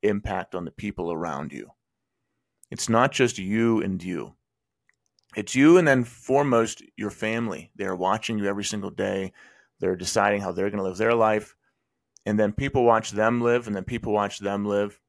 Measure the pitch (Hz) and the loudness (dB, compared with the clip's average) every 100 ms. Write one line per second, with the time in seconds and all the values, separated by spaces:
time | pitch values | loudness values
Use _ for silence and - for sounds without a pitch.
0 | 104 101 104 92 92 90 85 - 104 - | 0 -2 -4 -6 -6 -8 -10 -8 -10 -6
1 | 85 82 85 71 76 - - _ _ _ | -6 -4 -6 -6 -8 -12 -18 _ _ _
2 | _ _ _ _ _ _ _ 80 - 113 | _ _ _ _ _ _ _ -10 0 2
3 | 127 - 123 110 95 110 117 113 101 92 | 2 2 0 0 -2 0 2 2 0 -4
4 | 90 82 52 _ _ _ _ _ _ _ | -6 -8 -10 _ _ _ _ _ _ _
5 | _ _ _ - 104 127 147 180 160 131 | _ _ _ -10 -4 4 8 8 8 4
6 | 120 - - 135 143 120 113 - - - | 2 -8 0 0 4 2 2 -4 -16 -8
7 | 104 - 110 113 117 85 90 - 98 92 | -8 -4 -4 -2 -4 -8 -12 -8 -6 -2
8 | 92 107 - 110 101 101 101 107 98 101 | 0 0 -2 -2 -2 -2 -4 -6 -8 -4
9 | 98 98 95 _ - _ _ _ 92 92 | -4 -2 -6 _ -20 _ _ _ -4 -4
10 | 90 110 101 104 98 90 98 101 95 90 | -2 2 2 2 -4 -4 -4 -2 -4 -2
11 | 110 117 110 107 107 _ _ _ _ _ | 0 2 2 2 -4 _ _ _ _ _
12 | _ _ - 107 104 104 139 139 120 113 | _ _ -2 2 2 0 -2 4 6 4
13 | 104 104 107 120 120 120 110 101 92 120 | 2 0 2 2 2 0 0 -6 -4 -6
14 | 113 104 101 - 101 101 104 101 101 - | -2 0 0 -2 -4 -2 0 0 -2 -6